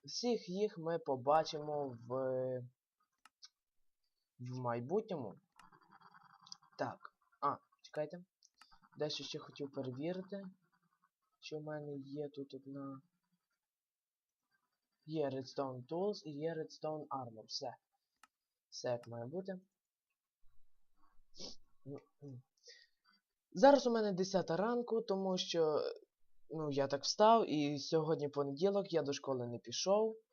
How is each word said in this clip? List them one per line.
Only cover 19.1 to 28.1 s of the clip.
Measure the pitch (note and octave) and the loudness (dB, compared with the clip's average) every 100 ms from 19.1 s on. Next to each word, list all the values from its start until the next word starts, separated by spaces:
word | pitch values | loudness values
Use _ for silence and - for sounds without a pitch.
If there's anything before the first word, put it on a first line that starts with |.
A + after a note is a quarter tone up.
| A#2 A#2+ | -10 -6
бути. | E3+ F#3+ F#3 - _ _ _ _ _ _ _ - - - - - _ - - - - - - - - C3+ C#3+ _ _ C#3+ B2+ _ _ - - - _ _ _ _ _ _ | -6 -6 -10 -12 _ _ _ _ _ _ _ -20 -18 -18 -20 -20 _ -20 -20 -20 -12 -12 -12 -18 -20 -14 -14 _ _ -14 -14 _ _ -20 -20 -20 _ _ _ _ _ _
Зараз | F3+ C4 C#4 B3 | 10 10 10 6
у | |
мене | A#3 G#3 | 2 2
десята | F#3 F#3+ F#3+ E3+ E3 | 2 2 2 2 2
ранку, | G#3+ A#3+ A#3+ A3+ | 2 0 0 -2
тому | - F#3+ F#3+ F#3 | 0 0 2 0
що, | - E3+ D#3 C#3+ - - - _ - - - | 0 4 4 4 0 -6 -16 _ -20 -20 -10
ну, | D#3 D3+ | -4 0
я | C#3 C#3 | 0 2
так | C#3 | 0
встав, | - - G#3+ A3+ - | -2 6 8 8 6
і | D3+ C#3+ D3 | 2 2 0
сьогодні | - D#3+ D3+ | 2 2 4